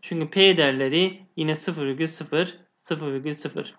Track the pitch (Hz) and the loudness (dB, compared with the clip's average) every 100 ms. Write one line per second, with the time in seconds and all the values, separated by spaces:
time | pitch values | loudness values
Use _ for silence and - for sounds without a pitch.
0 | - 170 156 196 196 175 147 131 135 156 | -6 -6 -2 6 6 6 4 2 0 2
1 | 185 190 - - 156 156 - 151 139 135 | 0 -2 -16 -6 -4 -2 -4 -4 -4 -2
2 | 160 - 151 147 180 - _ _ - 156 | -4 -6 -4 -2 -2 -6 _ _ -8 -6
3 | 151 135 151 147 - - - | -4 -6 -6 -8 -8 -8 -10